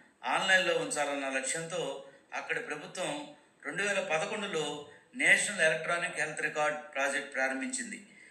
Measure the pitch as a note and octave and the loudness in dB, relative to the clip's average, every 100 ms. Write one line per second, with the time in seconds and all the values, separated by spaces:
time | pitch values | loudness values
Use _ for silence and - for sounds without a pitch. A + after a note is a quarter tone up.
0 | - _ B2 D#3+ - F#3 F3 E3 D3 D3+ | -20 _ 0 2 6 6 6 4 2 2
1 | C#4 C#3+ C#3 C3+ B2+ E3 E3 F3+ C#3 C3+ | 0 0 0 0 0 -2 -2 -2 -2 -4
2 | - - - - - D#3 - D3+ F3 F#3 | -10 -18 -10 -8 -4 -4 -2 -6 -8 -4
3 | D#3+ D3 C#3+ - - _ C#3+ D#3+ G3+ G3 | -4 -4 -8 -14 -20 _ -8 -2 0 0
4 | - D#3+ G3 G#3 G3+ E3 D3 - - - | 0 0 0 -2 -2 -2 -2 -4 -10 -18
5 | - B2 D#3+ G3 G#3 G3+ D#3+ D#3+ D#3+ E3+ | -14 0 4 4 4 4 4 4 2 0
6 | E3+ D3+ D3+ D#3 D3+ D3+ D3+ B2 - C3+ | 0 -2 -4 -2 -2 2 2 0 -4 -2
7 | C#3 C#3 - B2+ C3 C3+ C3 - G2+ G2 | 0 0 -2 0 0 0 -2 -4 -6 -10
8 | - - - | -14 -20 -20